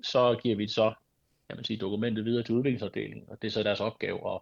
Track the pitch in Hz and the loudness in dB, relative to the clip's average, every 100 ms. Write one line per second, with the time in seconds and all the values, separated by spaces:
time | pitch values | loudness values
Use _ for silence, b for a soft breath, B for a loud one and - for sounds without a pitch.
0 | - 127 123 117 120 104 107 - 110 - | 0 4 4 4 2 0 0 4 2 2
1 | _ _ _ _ - - 113 110 95 104 | _ _ _ _ -16 -10 -6 -4 -2 -2
2 | 117 110 110 120 113 117 139 120 98 107 | 0 0 0 0 2 2 2 0 -4 -6
3 | 101 - - 107 110 107 104 101 107 - | -8 -10 -16 -8 -4 0 0 0 -2 -2
4 | 98 92 95 92 | -4 -4 -4 -6